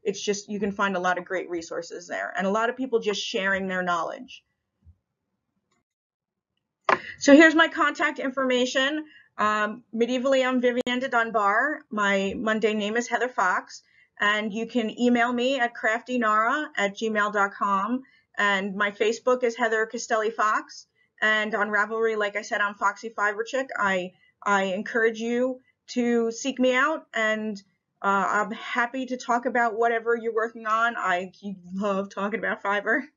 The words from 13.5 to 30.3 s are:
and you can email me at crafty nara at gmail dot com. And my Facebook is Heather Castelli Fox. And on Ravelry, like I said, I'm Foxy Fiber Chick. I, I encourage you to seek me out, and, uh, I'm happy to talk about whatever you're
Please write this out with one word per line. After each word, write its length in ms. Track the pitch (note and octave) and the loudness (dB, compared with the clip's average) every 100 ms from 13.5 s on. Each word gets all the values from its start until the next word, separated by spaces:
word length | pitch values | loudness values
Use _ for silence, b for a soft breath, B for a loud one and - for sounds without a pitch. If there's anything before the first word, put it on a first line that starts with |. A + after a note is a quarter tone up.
| G#3 C4+ - b b b - | 0 -4 -20 b b b -2
and 320 | G#3 G#3+ G#3+ | 0 0 -2
you 140 | G#3 A3+ | -4 -4
can 340 | B3 A3 - | -2 -4 0
email 320 | A#3+ A#3+ A#3+ | 2 4 2
me 280 | B3 B3 C4+ | 0 0 0
at 160 | A#3+ A#3+ | -2 0
crafty 420 | A3+ A3+ A#3+ B3+ | -2 -2 -2 -2
nara 540 | A3 G#3+ A3+ D4 D4 - | 2 4 2 0 -4 -2
at 220 | G3+ G3 | -2 -2
gmail 360 | A3+ G#3+ G#3 | -2 0 0
dot 180 | G3+ G3+ | 2 0
com. 480 | G3+ G3+ G3 G#3 B3+ B B B - | 0 0 0 0 -4 B B B -2
And 400 | G3+ G3 G3+ F#3+ | 0 0 -2 -2
my 160 | G#3 | -4
Facebook 520 | G#3 A3 A#3 - B3 | 0 0 0 0 2
is 120 | B3 A#3 | 0 0
Heather 300 | A3+ A3 A3 | 0 0 -2
Castelli 460 | A#3 - A3 G#3+ | -4 -2 0 0
Fox. 560 | A3+ G#3+ A#3+ D#4 - - _ _ _ | 0 0 0 -4 -20 -20 _ _ _
And 320 | G#3+ G#3+ G#3+ | 0 0 0
on 160 | G#3+ G#3+ | -2 0
Ravelry, 480 | G#3 G#3+ A3+ A3+ G#3+ | 0 0 0 0 0
like 180 | G3+ G3+ | -2 -4
I 60 | |
said, 200 | - A3 | -4 -2
I'm 140 | G#3 G#3+ | -2 0
Foxy 340 | G3+ G3+ A3+ | -2 -2 -10
Fiber 340 | A3 G#3 G#3 | -2 -2 -2
Chick. 260 | A3+ C4 C4+ - | -4 -4 -4 -2
I, 360 | G3+ F#3+ F3+ b b b | 0 0 -2 b b b
I 220 | G3+ G3 F#3+ | 0 0 0
encourage 540 | F#3 G#3 A#3 A3+ A3 | -4 -2 2 2 0
you 400 | A#3 A#3+ B3+ B3+ b b - | -2 0 0 -2 b b -6
to 420 | B3 A#3+ A#3 A3+ | -2 2 2 0
seek 280 | A3+ C4+ B3+ | -2 -6 2
me 140 | B3+ | 2
out, 320 | B3 D4 D#4+ - | 4 2 0 -6
and, 480 | A3+ A3 A3 A3 G3+ _ _ _ _ | -2 0 0 -4 -8 _ _ _ _
uh, 260 | G3 G3 F#3 | 0 2 2
I'm 220 | G3+ G3+ | 0 -2
happy 540 | A3 - B3 A#3+ C4 B3 | -6 -4 -2 -2 -2 -6
to 120 | B3 | -6
talk 280 | - A#3+ B3 | -2 0 0
about 320 | A#3 A#3 G#3+ | 0 0 2
whatever 380 | A#3 A3+ A3+ A#3 | 2 2 0 0
you're 180 | A3+ | 0